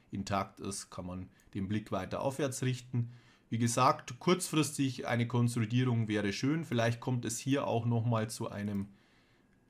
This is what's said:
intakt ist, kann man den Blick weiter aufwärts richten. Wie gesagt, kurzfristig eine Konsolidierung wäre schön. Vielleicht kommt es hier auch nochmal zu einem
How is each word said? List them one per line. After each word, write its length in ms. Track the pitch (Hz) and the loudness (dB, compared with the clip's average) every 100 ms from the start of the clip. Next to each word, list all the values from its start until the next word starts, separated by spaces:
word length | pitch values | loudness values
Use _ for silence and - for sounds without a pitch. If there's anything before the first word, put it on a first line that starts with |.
| - | -10
intakt 480 | 98 98 98 98 - | -6 -2 -2 -2 -6
ist, 300 | 98 98 - | -8 -8 -10
kann 160 | - 90 | -10 -8
man 240 | 92 92 - - | -8 -12 -16 -10
den 140 | 101 95 | -6 -2
Blick 240 | 107 107 | -2 -2
weiter 300 | 95 92 92 | -4 -4 -2
aufwärts 420 | 135 131 139 - | -2 -2 -2 0
richten. 480 | 127 127 - 120 117 - - - - | -2 -2 -2 -2 -2 -6 -20 -18 -6
Wie 100 | 113 | 0
gesagt, 600 | 117 127 135 151 - 120 | 2 6 4 4 -4 -4
kurzfristig 880 | 175 180 - 156 151 - 135 123 - | 2 2 2 0 0 2 -2 0 -2
eine 180 | 120 120 | 0 2
Konsolidierung 840 | 123 120 120 107 123 127 117 107 | 4 2 2 2 4 4 2 2
wäre 240 | 104 101 | 2 0
schön. 320 | 98 135 165 - | 0 0 0 0
Vielleicht 340 | 120 117 117 | 2 2 0
kommt 240 | 131 127 | -2 -2
es 140 | 113 113 | -2 -4
hier 280 | 135 139 - | 0 0 2
auch 200 | 113 117 | 0 2
nochmal 440 | 117 117 113 110 | 2 2 2 0
zu 200 | - 110 | -4 -6
einem 400 | 101 104 101 98 - _ _ _ _ _ _ | -4 -4 -4 -6 -10 _ _ _ _ _ _